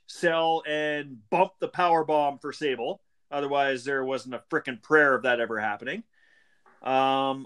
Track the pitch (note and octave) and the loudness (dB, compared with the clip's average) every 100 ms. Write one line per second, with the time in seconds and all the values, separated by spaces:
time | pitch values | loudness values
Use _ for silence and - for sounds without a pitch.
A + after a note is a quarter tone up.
0 | - - F3 E3 E3 E3 D#3 D3+ D3+ D3 | -20 -4 0 2 0 -2 -2 -4 -2 -4
1 | C#3+ A#2+ G2+ E3+ F#3+ - D#3 - F3+ E3 | -8 -14 -2 2 2 0 -6 0 2 2
2 | D#3 D3+ C#3+ C3+ C#3+ - D3+ A#2+ B2+ G3 | 2 2 2 -2 -10 -6 -4 -2 -4 -8
3 | _ _ _ C#3+ C#3+ C#3+ C#3 C3 B2+ C#3 | _ _ _ -6 -2 0 0 -2 -4 -4
4 | C3 C3 B2 A#2+ - D#3 C#3 A#2+ - D3+ | -2 -4 -6 -12 -6 -4 -4 -10 2 6
5 | C#3+ B2+ B2+ A#2+ A2+ A2 G#2+ G#2 A#2+ F#3+ | 6 4 2 0 0 -2 -2 -4 -6 -10
6 | - _ _ _ _ _ _ _ B2 C3 | -12 _ _ _ _ _ _ _ 0 2
7 | C3+ C3+ C3+ C3+ | 2 2 0 -4